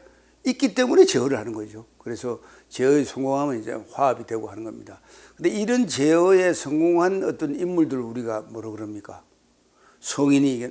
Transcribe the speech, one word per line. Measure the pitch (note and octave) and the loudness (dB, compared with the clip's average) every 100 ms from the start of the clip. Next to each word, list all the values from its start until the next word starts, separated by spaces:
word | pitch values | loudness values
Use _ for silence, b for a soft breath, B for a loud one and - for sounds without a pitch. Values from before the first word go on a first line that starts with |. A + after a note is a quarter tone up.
| b b b b | b b b b
있기 | C4 B3 B3+ | -6 -2 0
때문에 | A3 B3 F4 | 0 4 6
제어를 | F#4 B2+ C3+ B2 | 6 4 0 -2
하는 | A2 | -4
거죠. | A2 G#2+ A2 A2+ _ | -10 -12 -16 -20 _
그래서 | A2+ A2+ B2 A2 b b b | -10 -8 -6 -8 b b b
제어에 | - C3 D3 | 0 4 4
성공하면 | B2 - C3+ C#3 C#3+ A#2+ | 2 -4 -2 0 -2 -4
이제 | A2 B2 G#2 | -6 -10 -10
화합이 | - C3+ A#2+ A#2 | -2 0 0 -4
되고 | A2+ G#2+ | -8 -8
하는 | G2+ | -12
겁니다. | A2 A2+ G#2 G2 B B B B | -14 -14 -18 -20 B B B B
근데 | E3+ | -2
이런 | G#3+ G#3+ B3 G3+ | -2 0 0 0
제어에 | C3 D3+ E3 F3+ F#3+ F3+ | 2 4 4 6 6 4
성공한 | F3 C#3 D3+ E3+ E3+ F3+ F#3+ | 0 -2 0 2 4 2 0
어떤 | F#3 - D#3 | -4 -4 -6
인물들 | D3 F3+ F3 D3 C3 | -4 -2 0 0 -2
우리가 | A#2 A#2+ A2+ G#2+ G#2+ | -6 -8 -6 -6 -8
뭐라 | A2+ A2 | -12 -12
그럽니까? | G#2+ G#2+ G#2 - - _ _ _ _ _ b b b | -12 -12 -12 -16 -18 _ _ _ _ _ b b b
성인이, | - - C#3+ C#3 C#3 B2 B2 | -8 0 4 4 2 0 -6